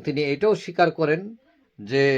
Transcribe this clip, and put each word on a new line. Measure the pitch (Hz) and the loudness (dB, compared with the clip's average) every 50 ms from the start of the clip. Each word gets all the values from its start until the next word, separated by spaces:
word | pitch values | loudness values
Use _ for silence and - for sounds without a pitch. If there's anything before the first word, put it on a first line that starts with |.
তিনি | - 156 139 143 151 | -4 -4 -4 -2 -2
এটাও | 139 139 139 208 220 202 | -2 0 0 2 0 0
স্বীকার | 160 - - 170 - 175 160 | 0 -4 -6 2 2 2 2
করেন | 156 - 160 147 156 175 196 214 233 - _ _ _ _ _ _ _ - | 2 0 0 0 0 -2 -4 -12 -16 -18 _ _ _ _ _ _ _ -18
যে | 104 101 127 139 139 139 135 | -8 -2 0 2 2 4 2